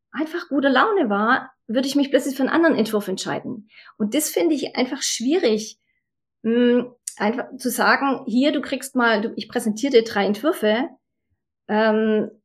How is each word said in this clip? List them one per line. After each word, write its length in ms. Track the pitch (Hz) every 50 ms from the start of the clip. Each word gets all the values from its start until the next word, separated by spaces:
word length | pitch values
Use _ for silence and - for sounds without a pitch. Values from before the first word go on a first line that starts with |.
| _ _ -
einfach 360 | 247 311 311 - 349 - -
guter 220 | 269 294 262 277
Laune 380 | 262 254 277 440 427 392 311 214
war, 400 | 202 196 214 226 254 262 - - _ _ _
würde 200 | - 214 262 262 277
ich 80 | -
mich 140 | 285 285 277
plötzlich 260 | - 277 - 294 262
für 60 | - 269
einen 80 | - -
anderen 240 | 320 339 330 240
Entwurf 320 | - 214 208 - 208 202 -
entscheiden. 600 | 190 185 - 180 147 - - - - - - _ _ - - - _ _
Und 160 | 220 208 220
das 160 | 302 302 -
finde 240 | - - 349 339 311
ich 200 | 262 - - -
einfach 260 | - 247 262 294 269 -
schwierig, 760 | - - - 226 262 302 381 349 240 214 208 220 - - _ _ _ _ _ _ _ _ _ _ _ _ _ -
mh, 440 | 220 226 240 247 240 240 247 240 247 - _ _ - -
einfach 280 | - 202 208 233 269 - - - 254
zu 120 | - 254
sagen, 520 | - - 196 196 233 262 269 277 254 240 -
hier, 260 | - 202 247 269 302 302
du 80 | 294
kriegst 340 | - - 285 262 - - -
mal, 240 | 254 240 233 226 208 208
du, 100 | 226 -
ich 120 | - 208 -
präsentiere 440 | - 254 - 220 208 - - 277 269
dir 120 | 226 226
drei 200 | 226 - 202 196
Entwürfe, 640 | 190 208 214 269 302 359 - 226 214 214 233 269 - - _ _ _ _ _ _ _ _ _ _ _ _ _ _ -
ähm, 640 | 214 214 220 220 214 220 220 220 214 214 214 - - _